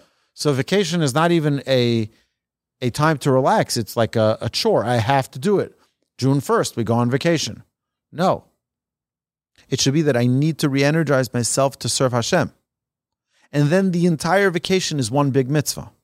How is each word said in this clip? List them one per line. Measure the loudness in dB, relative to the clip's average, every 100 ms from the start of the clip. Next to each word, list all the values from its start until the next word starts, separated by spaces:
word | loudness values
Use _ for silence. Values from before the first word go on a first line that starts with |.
| _ _ _
So | -4 -2
vacation | 0 0 0 0 0
is | 0
not | 2 2
even | 2 0 -2 0
a, | 2 2 0 -2 _ _ _ _ _ _ _
a | -4
time | 0 2 2
to | 2
relax. | 2 2 0 0 -4
It's | -4 -2
like | 0 2
a, | 0 0
a | -4
chore. | -2 0 0 0
I | 0
have | 2 0 -2
to | -4
do | 0 0
it. | -2 -10 _ _ _ -2
June | 0 0
first, | 0 0 0 -4
we | 0
go |
on | 0 2
vacation. | 0 0 0 -4 -12 -20 _ _ _ _
No. | -2 -2 -2 -8 _ _ _ _ _ _ _ _ _ _ _ _
It | -2
should | 0
be | 2
that | 2 2
I | 2
need | 2 0 0
to | -2
re-energize | 0 0 0 0 0 0
myself | -4 -2 0 -2 -2
to | -6
serve | -2 0
Hashem. | 0 0 0 -2 -6 _ _ _ _ _ _ _ _ _
And | -2 2
then | 2 0
the | 0 0
entire | 0 0 2 2
vacation | 0 -2 -2 -2 -4
is | -2
one | 0 2
big | 0 0
mitzvah. | -2 -2 -8 -14 _